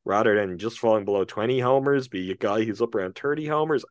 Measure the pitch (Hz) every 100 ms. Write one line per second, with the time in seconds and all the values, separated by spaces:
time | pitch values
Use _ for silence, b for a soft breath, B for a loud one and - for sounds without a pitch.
0 | - 101 113 104 98 87 110 - 117 107
1 | 98 101 92 - 113 131 123 135 139 143
2 | 127 92 92 92 117 107 113 101 117 110
3 | 92 - 143 151 151 151 156 135 -